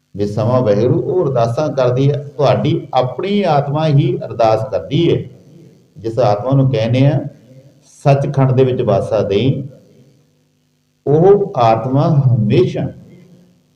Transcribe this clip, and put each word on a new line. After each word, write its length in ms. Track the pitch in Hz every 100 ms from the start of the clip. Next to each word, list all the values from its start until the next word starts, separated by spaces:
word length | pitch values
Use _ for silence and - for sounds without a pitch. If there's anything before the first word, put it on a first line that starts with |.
| _ 95
ਵੀ 100 | 104
ਸਮਾਂ 340 | 110 110 127
ਵਾਹਿਗੁਰੂ 420 | 107 101 123 170
ਉਹ 220 | - 180
ਅਰਦਾਸਾਂ 480 | 147 123 117 156 151
ਕਰਦੀ 380 | 131 127 131 139
ਹੈ, 120 | 139 - -
ਤੁਹਾਡੀ 520 | 131 - - 170 -
ਆਪਣੀ 480 | - 127 - 185 202
ਆਤਮਾ 440 | 180 143 139 151 160
ਹੀ 320 | 139 - -
ਅਰਦਾਸ 520 | - 107 110 110 -
ਕਰਦੀ 440 | 95 - 151 170
ਹੈ। 100 | 117 - - - - - _ _ -
ਜਿਸ 200 | 110 117
ਆਤਮਾ 320 | 110 104 123
ਨੂੰ 200 | 139 131
ਕਹਿੰਦੇ 360 | 110 113 127 143
ਆ, 180 | 160 - - - - - _
"ਸੱਚਖੰਡ 680 | _ _ 147 139 - 139 131
ਦੇ 120 | 123
ਵਿੱਚ 180 | 127 120
ਵਾਸਾ 400 | 104 95 - 107
ਦੇਈ", 460 | 98 101 131 - - - _ _ _ _ _ _ _ _ _ _ _ _ -
ਉਹ 460 | 151 190 202 196 131
ਆਤਮਾ 520 | 113 113 127 135 165
ਹਮੇਸ਼ਾ 840 | 139 127 110 104 156 180 180 - - - - - - _ _ _